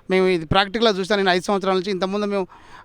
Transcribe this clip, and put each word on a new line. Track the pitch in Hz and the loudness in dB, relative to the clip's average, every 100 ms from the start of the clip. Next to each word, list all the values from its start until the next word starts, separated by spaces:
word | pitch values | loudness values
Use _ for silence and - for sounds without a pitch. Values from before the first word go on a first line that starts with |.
| - | -2
మేము | 185 185 | 2 2
ఇది | 180 160 | 0 0
ప్రాక్టికల్‌గా | 196 196 214 233 190 | 0 0 2 0 0
చూసాను | 185 208 | 0 0
నేను | 196 | 2
ఐదు | 180 | 0
సంవత్సరాల | 175 202 190 190 | 0 -2 0 -2
నుంచి. | 185 | -2
ఇంతకుముందు | 185 185 202 208 | -4 -4 -4 -4
మేము | 202 180 - - - | -4 -6 -10 -20 -20